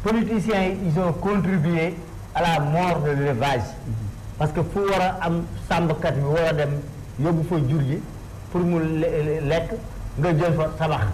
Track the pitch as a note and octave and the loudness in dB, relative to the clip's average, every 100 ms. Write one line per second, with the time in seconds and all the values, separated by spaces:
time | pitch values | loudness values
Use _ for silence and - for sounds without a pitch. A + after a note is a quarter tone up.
0 | G3+ A3+ G3+ A3 G3+ G3+ F#3 F#3+ F#3 D#3 | 2 0 2 0 2 2 2 0 0 2
1 | F3+ D#3+ F#3+ G3+ F#3 F#3+ D3+ E3+ E3 F3 | 2 0 0 0 2 2 2 2 0 -4
2 | - - - D#3 E3+ D#3+ C#3+ D#3+ F3+ E3 | -12 -14 -8 0 2 2 2 2 2 2
3 | D3 C#3+ C#3+ B2 C#3 C3 G2+ - - A2 | 0 0 0 0 0 0 -2 -8 -6 -6
4 | G2+ - - - D3+ F3+ D#3+ G3+ G3 F#3+ | -6 -10 -12 -2 -2 0 -2 0 2 2
5 | F#3 F#3 E3+ E3+ E3 - - F3 E3+ D3+ | 2 0 -2 -2 -2 -8 -2 0 2 2
6 | E3+ C3+ C#3+ D#3 D#3+ D3+ C#3+ C#3+ C#3+ - | 0 0 2 2 2 2 0 -2 -6 -12
7 | - - D3+ E3 D3+ E3+ C3 D#3 C3 E3 | -12 -2 0 2 2 0 2 2 2 -2
8 | G#3+ - - - - F3 F3 E3+ D#3+ D#3+ | -4 -12 -14 -14 -4 0 2 2 2 0
9 | E3 E3 D3+ D#3 C#3+ D#3+ E3 A3+ - - | 0 0 0 0 2 0 0 -6 -8 -10
10 | - - E3 D#3 F3 D#3+ D#3 - D#3+ C#3 | -8 0 2 4 4 2 0 0 0 0
11 | G#2 | 0